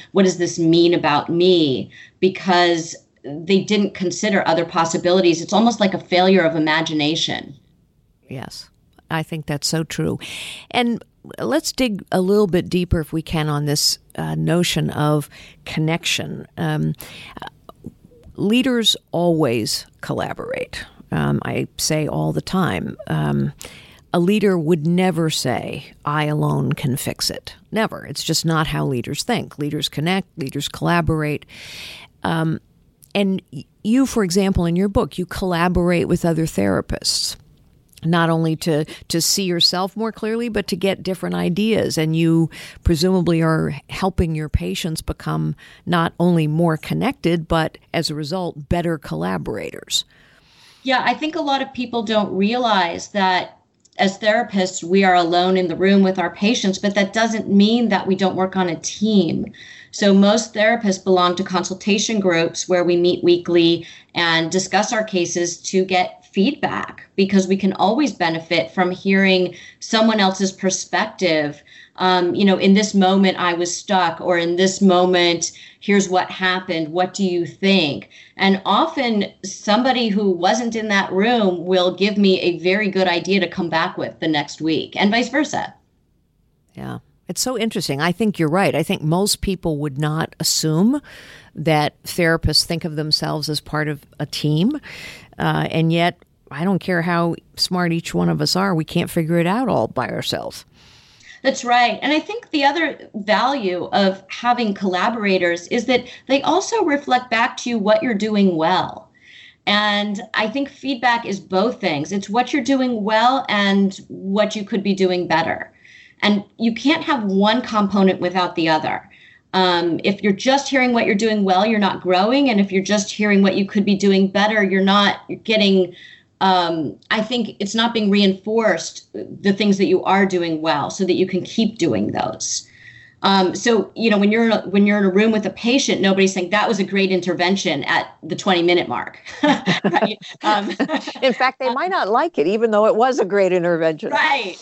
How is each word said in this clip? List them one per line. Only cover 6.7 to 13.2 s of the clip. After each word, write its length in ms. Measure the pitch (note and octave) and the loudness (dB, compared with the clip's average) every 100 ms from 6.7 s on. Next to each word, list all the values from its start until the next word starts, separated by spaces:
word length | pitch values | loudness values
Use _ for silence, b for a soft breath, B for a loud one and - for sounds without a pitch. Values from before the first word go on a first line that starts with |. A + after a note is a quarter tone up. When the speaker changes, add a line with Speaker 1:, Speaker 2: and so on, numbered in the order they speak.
| D#3 D#3+ D#3 D3 D#3+ - - - - _ _ _ _ _ _ _ | 0 0 0 0 0 -4 -6 -10 -20 _ _ _ _ _ _ _
Speaker 2:
Yes, 420 | C3+ - - - _ _ _ _ | -14 -12 -16 -20 _ _ _ _
I 120 | D#3+ | -6
think 240 | D#3+ D#3+ D3 | -4 -8 -6
that's 220 | C#3+ - | -4 -2
so 160 | D#3+ | -4
true. 340 | D#3+ - D#3+ - B B B B B | -4 -4 -4 -4 B B B B B
And 340 | - A#3+ A#3 - _ - - | -2 0 -2 -8 _ -20 -8
let's 340 | A3+ C#4 - | -2 -2 -2
dig 320 | - C4 G3 - | -2 -2 -2 -4
a 100 | F#3 | -2
little 260 | F#3 G#3 G#3 | 2 2 4
bit 220 | F3 E3+ | 0 0
deeper, 320 | F#3 F3 F3 | -2 0 -2
if 120 | D3+ | -2
we 100 | D#3+ | -6